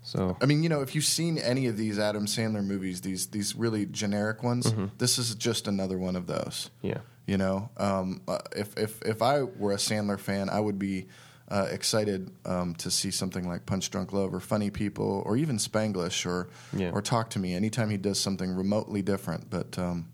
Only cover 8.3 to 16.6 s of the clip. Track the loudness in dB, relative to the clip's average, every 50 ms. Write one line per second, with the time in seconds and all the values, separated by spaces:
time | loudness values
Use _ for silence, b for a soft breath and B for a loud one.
8.3 | -2 -2 -2 -4 -4 -4 -4 -4 -2 -2 -2 -2 -2 -4 -2 -2 0 4 4 4
9.3 | 4 4 2 0 -4 -2 0 0 2 2 2 0 2 2 2 0 0 0 0 0
10.3 | 0 0 0 2 2 2 2 2 0 0 0 0 0 -2 -4 B B B B B
11.3 | B B B B 0 0 0 0 -2 -2 0 2 2 4 4 2 0 0 -2 -6
12.3 | -12 -10 -4 -2 0 0 0 -2 -2 -4 -4 -2 -2 0 0 0 -2 -2 -2 -2
13.3 | -2 -4 -4 -4 -4 -6 -4 -2 -2 -2 -2 -2 -4 -4 -4 -2 0 0 0 0
14.3 | -2 -4 -2 0 0 2 2 0 0 0 -2 -2 0 0 0 0 0 0 0 2
15.3 | 2 2 2 2 0 0 -2 0 2 2 2 2 0 0 0 0 -2 -2 -2 0
16.3 | 0 0 -2 -4 B B